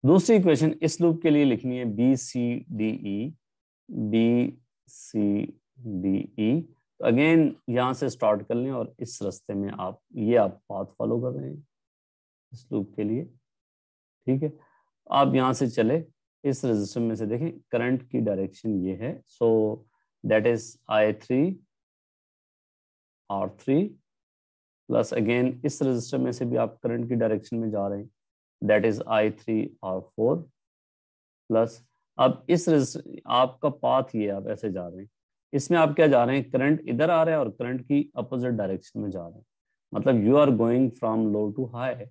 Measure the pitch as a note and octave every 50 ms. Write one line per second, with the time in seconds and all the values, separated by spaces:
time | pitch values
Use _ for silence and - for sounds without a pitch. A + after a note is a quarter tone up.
0 | - C3+ E3+ F#3+ F#3 - A3+ G#3 F3+ F3 D3+ C3 D#3 D#3 D#3 - D#3+ D#3 - -
1 | E3+ E3+ D#3+ E3 - E3 D3 D3 D3 C3+ A#2+ G#2+ B2+ B2+ B2+ B2 B2 A#2 G#2 G#2
2 | A#2+ C3 C3+ B2+ - - - B2+ A#2+ A#2+ A#2+ - - - A2+ G#2 G#2+ A2 G#2+ -
3 | - G2+ G2 G#2 A#2 D3+ D#3+ _ _ _ _ _ _ _ _ _ _ - - -
4 | A2 G#2 G#2+ A2+ A2+ A#2 A#2+ A#2+ B2 - - - _ _ _ _ _ _ - -
5 | - - - G#2+ G#2 G2+ G2+ G#2 - - - _ _ _ _ C3 B2 A2+ G2+ F2+
6 | F#2 G2 F#2+ G2 - - _ - G#2+ A2+ C3 E3 D#3+ - _ _ _ _ _ _
7 | - A#2+ A#2 B2+ D3 D#3+ E3 E3 D#3 C3+ - _ _ - A#2+ B2 B2 B2+ C3 -
8 | C#3+ C3 B2 - A#2+ G#2+ G#2+ G2 F#2+ _ A#2+ A#2+ B2+ C3+ C3 A#2+ A2+ - - -
9 | A#2+ A2+ - - G2+ G2 F2 - _ - G2+ G2+ G2 G2 G2 - F#2 F#2 A#2+ _
10 | _ _ - B2 G#2+ G#2+ A#2+ A#2 G#2 - - - _ _ G#2 F#2+ G2 - _ -
11 | A2+ A2+ A#2 A#2+ B2 B2+ B2+ C#3 C3+ C3+ D3 D3+ D3 _ _ _ _ _ _ _
12 | _ _ _ _ _ _ _ _ _ _ - - - _ - A2 G2 - - -
13 | G#2+ G#2 A2 C3 E3+ - _ _ _ _ _ _ _ _ _ _ _ _ _ _
14 | _ _ _ _ _ B2+ C3+ C3+ D3+ D3+ D3+ - _ _ _ _ _ _ _ _
15 | _ - - C#3 C#3 C3+ C3 C3 C3 C3 B2+ A#2 C#3 A#2+ - - A2+ A2 C3+ E3+
16 | D#3+ - _ _ _ _ _ _ - C#3 C3 C3+ - B2+ A2+ G#2 G2+ G2 - B2
17 | A#2 A2+ A2 G#2+ A2+ G#2 A2+ A#2+ D#3 E3 - - _ _ - A#2 A#2 B2 C3 B2+
18 | - _ - B2 A#2 A2 G2+ F#2+ F#2+ F#2+ - - - A2 G#2 F#2+ F2+ F#2 F#2+ F#2
19 | A2 C3+ G3 - _ _ _ _ A#2+ A#2 A2+ A2 G#2+ G#2+ G#2+ A2 - _ _ _
20 | _ _ _ _ - A2+ G#2+ A2 G#2+ A#2+ A#2+ A2 - - - _ _ - A2 G#2+
21 | G#2+ G#2+ G#2+ G#2+ - - B2+ C3 D3+ F#3 F#3+ - _ _ _ _ _ _ _ _
22 | _ _ _ _ _ _ _ _ _ _ _ _ _ _ _ _ _ _ _ _
23 | _ _ _ _ _ _ G2+ G2 F#2+ G2 - - - - C3+ D#3 G3+ G#3 - _
24 | _ _ _ _ _ _ _ _ _ _ _ _ _ _ _ _ _ - B2+ A#2
25 | A2 - - A#2+ G#2+ A2 A#2+ B2 B2+ B2+ B2+ B2 - D3 C#3 - C#3+ C3 B2+ A#2+
26 | A#2 - - C3 B2+ B2+ B2 - B2+ A#2+ B2 B2 A2+ A2 - _ - A#2+ A#2 A#2
27 | A#2 A#2 B2+ A#2 A#2 A2 A2 G2+ G#2 - A#2 A2+ A2+ A2 G#2+ G#2 G2 G2 G2+ G2
28 | G#2+ A2 _ _ _ _ _ _ _ _ _ _ - G#2+ G#2+ G#2+ G2 A2+ G#2 G#2+
29 | - - A2 G#2+ G#2+ G#2+ G#2+ - - - A2+ G#2+ A2 - - _ - F#2+ F#2 F#2
30 | - - _ - A2 B2 D3 F3 D#3+ - _ _ _ _ _ _ _ _ _ _
31 | _ _ _ _ _ _ _ _ _ _ A2+ A2 A#2 A2+ - - _ _ _ _
32 | _ _ _ - C3 C3 C3 - - - E3+ E3+ E3+ E3+ D#3+ D3 C3 - - -
33 | - - - - _ - A#2+ B2 C3 B2+ B2+ _ - D3 C3 - - A#2+ B2+ C3
34 | C3 C3 - A2 G#2 G#2 G2 G2 F#2+ - G#2+ G2+ - G#2+ F2+ F#2 F2+ F2 F2+ F#2
35 | G2+ A2 _ _ _ _ _ _ _ _ - C#3 C#3+ - E3+ E3+ D#3+ D3+ D3 E3+
36 | D#3+ D3+ C3+ B2 A#2+ A#2+ C3 C#3 B2 - - B2+ C3 C#3+ D#3 D3+ - - A#2+ A#2+
37 | D3+ E3+ F3 D#3+ D#3+ E3 D#3+ D3+ C3 A2 F#2+ - A#2+ A#2+ B2+ B2+ B2 - C#3+ C#3+
38 | D3 - _ A#2+ G#2+ - C3+ B2 B2 B2+ A#2+ A2 G2+ F#2+ F#2+ F2+ - - _ A2
39 | G#2 G2+ F2+ F2+ E2+ E2+ G#2 G#2+ _ _ _ _ _ _ _ _ _ _ - -
40 | D3 C#3+ B2+ A2+ G2+ A2 C3+ C#3+ D3 C#3 B2 G#2+ A#2 A#2 A#2+ B2+ C3+ B2 A#2 -
41 | A#2+ A2 A2 A2+ A2 G#2+ G#2 G#2+ G#2+ G#2 G#2 - C3 A#2 A#2+ A#2 B2+ C3 A#2+ A#2+
42 | B2+ A#2+